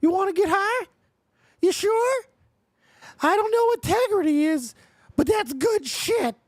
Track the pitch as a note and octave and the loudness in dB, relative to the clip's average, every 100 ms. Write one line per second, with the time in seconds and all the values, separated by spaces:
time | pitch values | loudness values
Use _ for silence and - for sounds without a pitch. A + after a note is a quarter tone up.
0 | D#4 F4+ F#4+ F4 F#4+ F4+ G4+ A#4+ A4+ _ | 2 2 0 0 0 0 0 -2 -6 _
1 | _ _ _ _ _ _ F4 F#4+ G4+ A4+ | _ _ _ _ _ _ -2 0 0 0
2 | A#4+ C5 A4+ _ _ _ _ _ _ _ | 0 -2 -4 _ _ _ _ _ _ _
3 | - - C#4+ F#4+ G#4+ A4+ A#4 A#4 - G4 | -20 -4 0 2 2 2 2 0 0 0
4 | B4 G4+ D#4 D4 D4+ D#4+ A#3+ - _ _ | 0 0 0 2 2 0 -4 -16 _ _
5 | _ - C#4 G#4+ D#4 C4+ E4+ A4 C4+ - | _ -4 0 0 0 -2 0 0 -2 -8
6 | - A#4 D#4 A3 | -2 -2 -2 -6